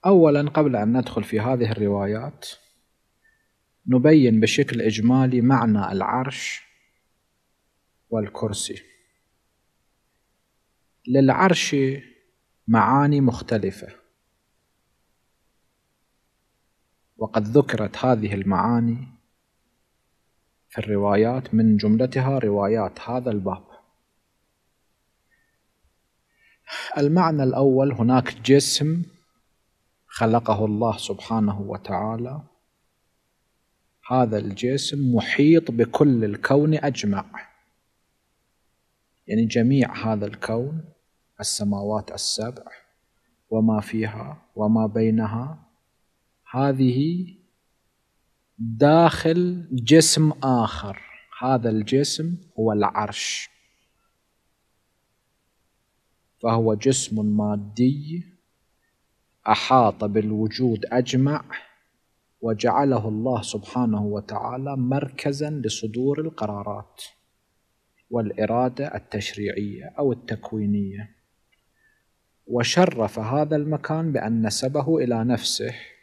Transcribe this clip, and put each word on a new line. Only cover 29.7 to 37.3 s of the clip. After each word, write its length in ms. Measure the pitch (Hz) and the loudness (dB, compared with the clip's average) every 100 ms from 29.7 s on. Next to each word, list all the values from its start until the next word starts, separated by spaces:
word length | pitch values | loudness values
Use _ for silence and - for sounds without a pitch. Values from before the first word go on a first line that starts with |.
| _ _ _ _ - | _ _ _ _ -2
خلقه 500 | 117 117 117 107 107 | 2 2 0 -2 0
الله 320 | 107 117 107 | 0 -2 -2
سبحانه 640 | - 98 - 113 104 98 | -6 -10 -4 -2 0 -2
وتعالى، 800 | 101 110 - 92 107 113 120 143 143 _ _ _ _ _ _ _ _ _ _ _ _ _ _ _ - | -6 -10 -6 -6 -4 -6 -8 -10 -16 _ _ _ _ _ _ _ _ _ _ _ _ _ _ _ -4
هذا 280 | 127 120 107 | 0 0 -2
الجسم 800 | 101 95 120 135 - 143 135 120 | -6 -6 -4 -4 -4 -4 0 0
محيط 560 | - - 147 165 160 | 0 2 6 6 4
بكل 540 | 117 117 - 147 123 107 | -2 0 4 4 4 0
الكون 480 | 101 - 139 151 | -4 0 2 4
أجمع، 520 | 156 143 135 110 98 - | 0 -2 -4 -4 -4 -6